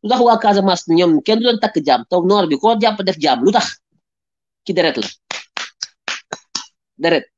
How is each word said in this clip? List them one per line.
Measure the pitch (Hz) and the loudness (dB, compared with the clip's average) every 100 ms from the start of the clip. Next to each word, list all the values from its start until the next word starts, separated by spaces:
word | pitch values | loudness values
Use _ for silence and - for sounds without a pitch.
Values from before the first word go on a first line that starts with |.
Lu | 208 | 0
tax | 226 | 2
waa | 240 226 | 4 4
Casamance | 214 202 190 175 - | 2 2 2 -2 0
ñoom | 165 175 156 | 2 4 2
kenn | 165 220 | 2 0
du | 240 | 0
leen | 233 | 0
takk | 214 - 139 | -2 -2 0
jaam, | 123 - | 0 0
taw | 180 175 | -2 2
nord | 208 170 | 2 2
bi | 143 | 0
koo | 226 226 | 0 2
jàpp | 220 208 | 0 -2
def | 190 160 | -6 -2
jaam, | 156 123 139 | -2 2 2
lu | |
tax? | 208 - - _ _ _ _ _ _ _ _ - | 2 -2 -12 _ _ _ _ _ _ _ _ -6
Ci | |
deret | 165 165 131 | 0 0 -2
la. | 104 - _ - - - - _ - _ - - _ - _ - - _ _ _ | -8 -12 _ -16 -14 -14 -14 _ -18 _ -14 -14 _ -16 _ -12 -12 _ _ _
Deret. | 277 160 - | -2 -2 -4